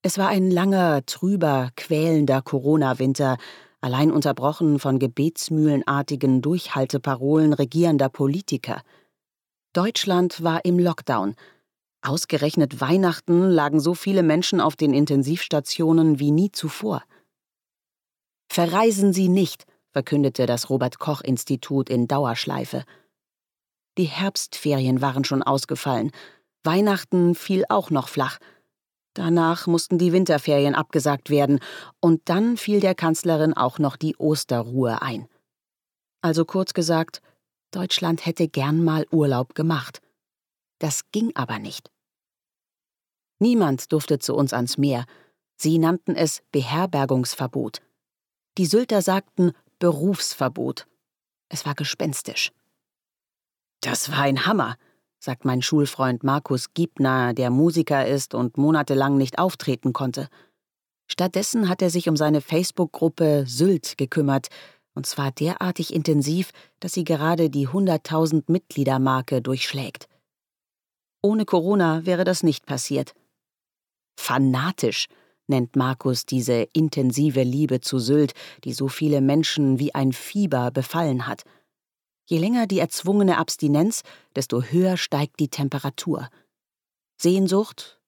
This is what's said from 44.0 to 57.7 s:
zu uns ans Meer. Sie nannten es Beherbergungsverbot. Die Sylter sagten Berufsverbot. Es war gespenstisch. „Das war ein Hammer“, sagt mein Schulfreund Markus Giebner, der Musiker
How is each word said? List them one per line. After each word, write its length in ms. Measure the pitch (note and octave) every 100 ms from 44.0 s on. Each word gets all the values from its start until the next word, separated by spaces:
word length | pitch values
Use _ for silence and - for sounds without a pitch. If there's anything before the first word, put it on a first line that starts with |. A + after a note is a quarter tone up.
| - C#3+
zu 160 | -
uns 180 | C3 C#3
ans 240 | A#2 B2 -
Meer. 300 | C#3+ B2 B2 - _ _ _ _
Sie 220 | D3+ E3
nannten 360 | E3 F3 -
es 280 | E3 D#3+ - _
Beherbergungsverbot. 1300 | C#3+ A#2+ D3+ F#3+ D#3 C3+ C3 B2+ - B2+ C#3 A2 - _ _ _ _ _ _ _ -
Die 80 | F3
Sylter 340 | G3+ B3 G#3
sagten 520 | F#3 F#3+ - - F3+ - _ _
Berufsverbot. 1080 | F3 D3 F3 G3 - - C3 C3 B2+ - - _ _ _ _ _ _
Es 160 | D#3+
war 100 | D3+
gespenstisch. 800 | C#3+ C#3+ - D#3+ C3+ - - - _ _ _ _ _ _ _ _ _ _ _ _ _
„Das 300 | B2+ B2+ -
war 100 | C#3+
ein 240 | C#3+ C3+
Hammer“, 320 | E3+ G#3+ A#2 A#2+ _ _ _ _
sagt 260 | - B2+
mein 160 | - B2+
Schulfreund 640 | - D#3 C#3+ - C3 A#2+
Markus 500 | C3+ C#3+ - B2+ -
Giebner, 580 | - E3+ - C3+ C3 A#2+
der 180 | A#2 B2
Musiker 560 | B2+ E3+